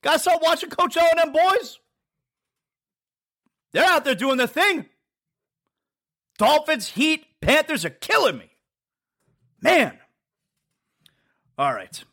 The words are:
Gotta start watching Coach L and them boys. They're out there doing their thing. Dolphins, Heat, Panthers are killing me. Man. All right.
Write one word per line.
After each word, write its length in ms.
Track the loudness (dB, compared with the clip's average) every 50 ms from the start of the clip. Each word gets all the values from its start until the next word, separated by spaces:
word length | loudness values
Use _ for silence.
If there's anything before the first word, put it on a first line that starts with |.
Gotta 180 | 0 0 0 0
start 220 | 2 2 0 2
watching 280 | 2 0 0 0 -4 -10
Coach 260 | -2 -2 -2 -2 2
L 120 | 2 2 4
and 100 | 4 2
them 140 | 0 0 2
boys. 460 | 2 2 4 2 0 -2 -6 -18 -20 _ _ _ _ _ _ _ _ _ _ _ _ _ _ _ _ _ _ _ _ _ _ _ _ _ _ _ _ _ _ _ _ _ _ _ _ _ _ _
They're 100 | 0 2
out 220 | 2 2 0 0
there 100 | -2 -4
doing 220 | -2 -2 -2 0 0
their 100 | -2 -2
thing. 380 | 0 0 0 0 0 -2 -6 _ _ _ _ _ _ _ _ _ _ _ _ _ _ _ _ _ _ _ _ _ _ _ _ _ _ _ _ _ _ _
Dolphins, 520 | 2 2 2 2 2 0 -4 -4 -4 -12
Heat, 360 | -6 -2 -2 -2 -2 -4 _ _ _ _
Panthers 420 | -2 0 2 2 0 -2 -4 -6 -6
are 60 | -8
killing 480 | -10 _ -6 -2 -2 0 0 0 -2 -4
me. 140 | -14 _ _ _ _ _ _ _ _ _ _ _ _ _ _ _ _ _ _ _ _ _ _ _
Man. 380 | 0 2 2 2 2 0 -4 -14 _ _ _ _ _ _ _ _ _ _ _ _ _ _ _ _ _ _ _ _ _ _ _ _ _ _ _ _ _ _ _ -4
All 140 | -4 -4 -4
right. 300 | -6 -10 -14 -18 -20 -20 _